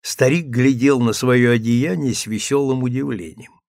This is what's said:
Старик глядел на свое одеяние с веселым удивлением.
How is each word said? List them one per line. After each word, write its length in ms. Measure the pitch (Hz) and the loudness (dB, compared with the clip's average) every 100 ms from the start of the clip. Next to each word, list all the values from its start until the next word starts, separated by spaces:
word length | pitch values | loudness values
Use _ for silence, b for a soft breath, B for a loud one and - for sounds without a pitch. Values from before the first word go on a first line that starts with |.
Старик 440 | - - 170 170 151 | -10 0 2 2 -2
глядел 540 | 120 131 123 139 135 | 2 2 4 2 2
на 120 | 117 | 0
свое 400 | 104 127 123 120 | 0 2 4 4
одеяние 640 | 120 113 120 151 180 139 | 2 2 0 0 -2 -2
с 120 | 104 - | -4 -6
веселым 560 | 107 - 139 139 131 | -6 -2 0 0 -2
удивлением. 760 | 127 123 143 107 82 - - _ | -2 -4 -4 -8 -10 -16 -20 _